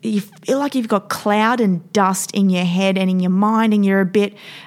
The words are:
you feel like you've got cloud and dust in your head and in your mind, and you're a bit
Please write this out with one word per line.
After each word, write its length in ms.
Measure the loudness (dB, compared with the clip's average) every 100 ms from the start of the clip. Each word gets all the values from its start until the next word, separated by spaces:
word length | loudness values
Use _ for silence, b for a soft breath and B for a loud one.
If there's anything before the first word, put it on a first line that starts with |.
you 200 | -4 -4
feel 360 | -4 -8 -2 0
like 160 | 0
you've 140 | -2 -2
got 200 | -4 -6
cloud 520 | -6 -2 0 0 0
and 320 | 0 0 -2
dust 400 | 0 0 -2 -4
in 180 | 0 0
your 140 | 2
head 340 | 0 0 0 0
and 100 | 0
in 120 | 0
your 100 | 0
mind, 420 | 2 2 2 2
and 140 | 2 2
you're 140 | 2
a 40 |
bit 300 | 2 0 0 B B B